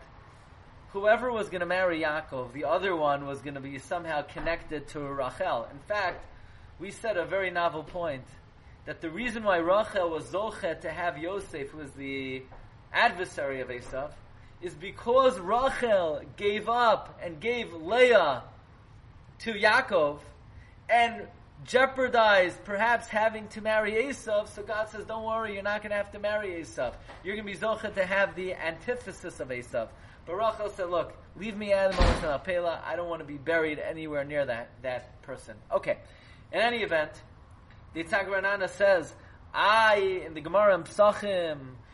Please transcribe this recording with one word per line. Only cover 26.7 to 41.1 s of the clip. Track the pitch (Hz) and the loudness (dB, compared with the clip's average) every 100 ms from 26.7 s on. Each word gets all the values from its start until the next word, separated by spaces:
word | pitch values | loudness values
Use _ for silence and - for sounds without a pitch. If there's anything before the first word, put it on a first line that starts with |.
| - 123 - - - | -6 -6 -6 -14 -12
You're | 170 208 | -8 -6
gonna | 202 | -6
be | 190 | -4
Zoche | 220 214 214 | -2 -2 -2
to | 190 180 | -2 0
have | 196 190 165 | 2 2 0
the | 185 180 | -6 -6
antithesis | 160 160 - 247 190 - 180 - | -6 -6 -6 -6 -8 -12 -12 -10
of | 135 | -8
Esav." | 123 117 120 - - - - - | -8 -6 -4 -4 -8 -20 -18 -8
But | 185 | -2
Rachel | 220 214 208 | 0 0 -6
said, | - 175 | -4 -2
"Look, | 175 147 - - - | -2 -2 -8 -18 -10
leave | 214 202 | -8 -6
me | 208 | 0
out | 196 190 | 4 4
of | 185 | 4
the | |
Maras | - - | 4 2
HaMachpelah. | 165 135 - 175 175 160 | 0 -4 -2 -2 -2 -4
I | - 160 | -6 -6
don't | 175 | -6
wanna | 165 147 | -8 -8
be | 147 | -8
buried | 139 165 160 147 | -2 0 0 -2
anywhere | - 165 156 147 | -6 -6 -6 -4
near | 139 147 131 | -2 -2 -2
that, | 117 117 - | -4 -8 -10
that | 131 123 - - | -6 -6 -8 -16
person." | - 127 - 107 - | -14 -14 -14 -18 -4
Okay. | 190 160 - - - - - - | -2 0 -4 -8 -20 -20 -20 -6
In | 165 | 0
any | 226 233 | 0 0
event, | 185 160 151 - - - - - - - - | 0 0 0 -6 -20 -20 -20 -20 -20 -20 -12
the | 160 | -8
Yitzhak | 165 208 190 | 0 0 0
Ranana | 196 190 202 180 | 0 0 0 -2
says, | - 202 185 147 - - - - | 2 6 6 2 -10 -20 -20 -6
I, | - 185 220 220 208 190 185 165 | 2 6 6 6 6 4 0 -6
in | |
the | 156 | -10
Gemara | 156 190 208 180 | 0 4 6 6
in | |
Pesachim, | 147 - 208 | 2 6 6